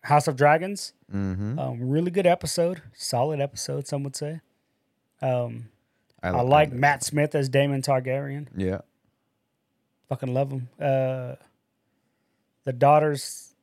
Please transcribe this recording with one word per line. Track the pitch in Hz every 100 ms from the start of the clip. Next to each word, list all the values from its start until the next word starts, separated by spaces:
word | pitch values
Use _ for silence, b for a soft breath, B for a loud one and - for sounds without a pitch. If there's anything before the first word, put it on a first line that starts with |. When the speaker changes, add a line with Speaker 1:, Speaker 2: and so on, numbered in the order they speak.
Speaker 1:
House | - 147 156
of | 131
Dragons. | 147 160 185 202 - _ _
Speaker 2:
Mm-hmm. | 98 98 92 104 139
Speaker 1:
Um, | 131 117 127
really | 147 175
good | 175 180
episode. | 175 151 - 170 185 -
Solid | _ - 120 139 151
episode, | 139 - - 143 139
some | 143
would | 139 131
say. | 147 160 _ _ _ _ _ _ _ _
Um, | 131 127 120 117 113 _ _ _ _ _
Speaker 2:
I | 90
Speaker 1:
I |
Speaker 2:
like | 92 123
Speaker 1:
like | 147 151
Speaker 2:
that. | 123
Speaker 1:
Matt | 143 143
Smith | - 147 147 151
as | 135
Daemon | 139 139 139
Targaryen. | 131 131 127 135 139 139 147 -
Speaker 2:
Yeah. | 92 98 - _ _ _ _ _ _ _ _ _ _ _ _
Speaker 1:
Fucking | 131 131
love | 127 139
him. | 135 123 _
Uh, | 147 135 131 131 123 - _ _ _ _ _ _ _ _ _ _ _ _ -
the |
daughter's | 123 139 151 151 143 - - - _